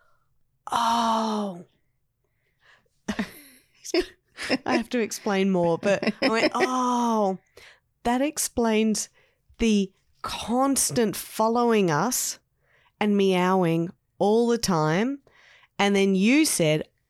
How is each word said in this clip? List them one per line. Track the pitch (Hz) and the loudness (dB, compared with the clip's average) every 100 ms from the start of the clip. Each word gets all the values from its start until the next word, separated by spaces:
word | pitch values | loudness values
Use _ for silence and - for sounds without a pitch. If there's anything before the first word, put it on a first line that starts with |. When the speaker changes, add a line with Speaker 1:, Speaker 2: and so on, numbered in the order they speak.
| _ _ _ _ _ _ - | _ _ _ _ _ _ -6
Speaker 1:
"Oh." | 240 226 233 226 220 220 214 202 175 - _ _ _ _ _ _ _ _ _ _ _ _ _ - | -2 0 0 0 -2 -2 -4 -6 -10 -16 _ _ _ _ _ _ _ _ _ _ _ _ _ -8
<laughs> | 208 208 - 285 _ _ _ - 427 - - _ - - - - | -6 -8 -10 -20 _ _ _ -4 -4 -4 -10 _ -14 -6 -4 -2
I | 247 | -2
have | 220 | -2
to | 247 | -4
explain | 214 - 220 196 196 | -4 -6 -4 0 0
more, | 180 170 165 | 2 0 0
but | 208 190 214 - | 0 0 -2 -2
I | 269 | -2
went, | 226 - | 0 -2
Speaker 2:
<laughs> | |
Speaker 1:
"Oh, | 240 254 254 247 240 240 220 196 190 _ - - _ _ _ | -2 -2 0 -2 0 0 0 0 -4 _ -20 -20 _ _ _
that | 240 254 | -2 0
explains | 285 302 - - 226 220 220 208 - _ _ _ _ - | -2 -4 -6 -2 0 2 2 -2 -6 _ _ _ _ -2
the | 233 208 190 _ _ _ | 2 2 0 _ _ _
constant | - - - 247 277 269 - 190 214 | -12 -10 -4 0 0 0 -2 0 -2
following | - - - 220 233 240 220 180 | -2 -10 -2 0 2 2 4 2
us | 147 214 247 - - _ _ _ _ _ _ | 2 0 -2 -6 -10 _ _ _ _ _ _
and | 214 202 | 0 2
meowing | 196 180 180 190 170 165 170 - _ _ | 2 4 4 4 2 0 -2 -10 _ _
all | 196 220 233 | 2 4 2
the | 233 | 0
time." | 214 165 156 170 240 277 _ _ - - _ - | 0 0 2 0 -2 -6 _ _ -20 -20 _ -2
And | 202 | 0
then | 202 196 | 2 2
you | 190 208 285 311 | 2 2 2 2
said, | - 160 156 - _ | 0 0 0 -4 _